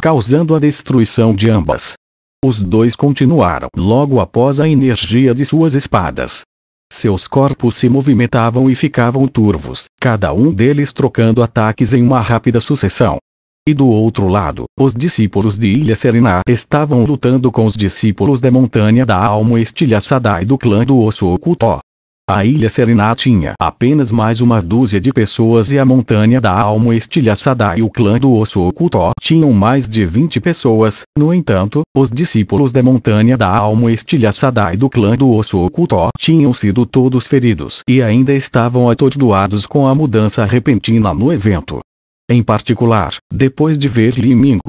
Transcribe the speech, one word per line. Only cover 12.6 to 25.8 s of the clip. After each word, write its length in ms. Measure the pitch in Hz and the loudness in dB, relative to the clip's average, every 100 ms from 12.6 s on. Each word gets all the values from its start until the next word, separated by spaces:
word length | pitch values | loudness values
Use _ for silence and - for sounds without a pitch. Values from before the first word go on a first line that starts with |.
| - 147 95 - 110 71 _ _ _ _ - | -2 -2 -2 0 -2 -2 _ _ _ _ -4
E 80 | |
do 140 | 147 135 | 2 2
outro 400 | 107 113 113 95 | 2 0 0 0
lado, 380 | 101 82 - 60 - | 0 -2 -6 -10 -2
os 160 | 135 | 0
discípulos 640 | 117 170 - 104 131 113 101 | 0 -4 -2 -2 0 -2 -2
de 120 | 110 | 0
Ilha 260 | 113 151 110 | 0 0 0
Serena 460 | 127 117 120 90 95 | 0 2 2 2 0
estavam 600 | 120 - 147 151 131 117 | -2 0 -2 0 0 0
lutando 440 | 143 123 131 127 | 0 0 0 0
com 160 | 110 110 | 0 -2
os 100 | 107 | 0
discípulos 640 | 101 - 113 95 - 135 | -4 -2 -2 0 0 0
da 100 | 127 | 2
Montanha 540 | 127 127 117 107 117 127 | 2 2 0 2 2 2
da 100 | 92 | 0
Alma 460 | 107 107 110 117 | 0 0 0 0
Estilhaçada 800 | 113 - 151 107 - 135 117 101 | -2 -2 0 0 0 -2 0 -2
e 40 | 110 | -2
do 120 | 135 | -2
clã 260 | 120 104 | 0 0
do 160 | 123 135 | 2 2
Osso 260 | 110 - 92 | 2 0 -2
Oculto. 540 | 90 170 175 113 69 - _ _ _ - | 0 -2 0 0 -2 -8 _ _ _ -4
A 140 | 98 | 0
Ilha 260 | 104 147 113 | 2 2 0
Serena 460 | - 117 117 107 117 | 0 2 2 2 0
tinha 380 | 131 107 71 - | 0 0 0 -4
apenas 540 | 82 - 120 151 123 | -6 -2 0 0 0
mais 300 | 113 107 117 | 0 0 0
uma 200 | 120 113 | 0 0
dúzia 380 | 85 113 123 101 | 0 0 0 0
de 140 | 113 | -2
pessoas 580 | - 104 - 113 117 104 | 0 -2 0 2 2 0
e 80 | |
a 60 | 139 | 0